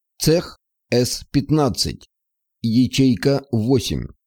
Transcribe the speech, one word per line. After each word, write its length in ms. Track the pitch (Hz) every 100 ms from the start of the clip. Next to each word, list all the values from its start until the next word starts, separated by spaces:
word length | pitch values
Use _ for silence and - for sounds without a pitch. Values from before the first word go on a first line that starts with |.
| _ -
«Цех 400 | - 165 - - _ _ _
С 340 | 120 123 - -
пятнадцать, 760 | 143 - 151 135 - - - - _ _ _ _ _
ячейка 840 | 113 117 123 - 131 107 139 139 -
восемь». 560 | 113 113 131 - 67 - -